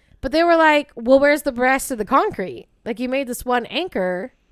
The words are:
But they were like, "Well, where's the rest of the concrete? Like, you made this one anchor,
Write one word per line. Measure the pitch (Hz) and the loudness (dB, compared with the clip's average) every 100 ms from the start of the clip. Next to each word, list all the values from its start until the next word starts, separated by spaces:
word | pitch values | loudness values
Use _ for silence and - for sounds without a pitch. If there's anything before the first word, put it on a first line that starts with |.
| _ _ | _ _
But | 269 | -2
they | 302 | 0
were | 339 330 | 4 4
like, | 311 294 - - | 4 2 0 -4
"Well, | 233 269 | 4 4
where's | 285 294 | 4 2
the | 294 | -2
rest | 240 254 262 - | 0 0 0 -2
of | 240 | -6
the | 202 | 0
concrete? | 277 403 - 180 117 - _ - | 0 0 -4 -8 -10 -18 _ -10
Like, | 220 | -8
you | 247 | -4
made | 269 247 | -4 -4
this | 240 | -6
one | 247 247 233 | -2 -2 -2
anchor, | 247 359 220 180 180 247 _ _ | -6 -6 -4 -4 -4 -8 _ _